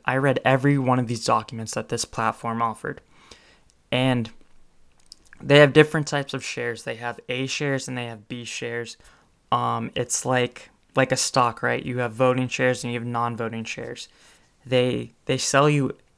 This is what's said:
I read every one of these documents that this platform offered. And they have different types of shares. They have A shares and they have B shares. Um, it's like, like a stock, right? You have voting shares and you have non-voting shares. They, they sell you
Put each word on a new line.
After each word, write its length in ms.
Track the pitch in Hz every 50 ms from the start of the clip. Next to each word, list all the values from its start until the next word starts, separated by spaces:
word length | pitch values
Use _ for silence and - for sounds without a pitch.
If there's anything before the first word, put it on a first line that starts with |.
| -
I 120 | - 131
read 240 | 135 139 139 127 - -
every 320 | 127 135 131 131 143 143
one 220 | 139 127 127 127 127
of 80 | 123
these 180 | 113 120 110 -
documents 500 | - 117 110 110 - 117 113 110 - -
that 140 | - 110 -
this 160 | 120 113 -
platform 580 | - - - 113 110 - - - 117 113 117 117
offered. 380 | 113 107 - - - - - - _ _ - - - - - _ _ _ _ _ _ _ _ _ _ 123
And 360 | 127 131 131 127 123 113 110 - - - - - - - - _ - - - _ _ _ - - - _ - - -
they 200 | 131 131 143 147
have 120 | 147 139 127
different 360 | 156 151 151 - 156 147 -
types 260 | 151 143 139 - -
of 100 | 131 -
shares. 380 | - - 123 120 120 113 - -
They 140 | - 117
have 240 | 110 120 120 113 - - -
A 180 | 123 127 135
shares 400 | 131 - - 151 139 139 131 -
and 100 | - 127
they 100 | 123 120
have 200 | 117 113 104 104
B 180 | - 127 120 117
shares. 520 | 113 - - 123 120 117 120 117 113 - - - - - _ _ _ _ _ _ _ 120
Um, 400 | 120 120 120 117 117 117 - -
it's 320 | - 120 - - - -
like, 440 | 127 127 127 123 123 - - - - _ _ _ _ -
like 160 | 131 135 131 131
a 40 |
stock, 460 | - - - - 135 123 117 113 - -
right? 240 | 120 120 123 -
You 120 | 131 123 127
have 140 | 123 117 110
voting 360 | 113 131 127 127 131 127 123
shares 340 | - - 127 127 123 123 -
and 100 | 120 120
you 60 | 117
have 80 | 117
non-voting 560 | 120 120 120 117 117 117 113 117 113 113 113 113
shares. 460 | - - - 117 120 127 - - - _ _ - - - - _ _ _ _ -
They, 460 | 127 127 123 123 127 123 120 117 117 - _ _
they 120 | - 135 127
sell 320 | - - - 135 147 151
you 220 | 147 143 135 113 - - _ _ _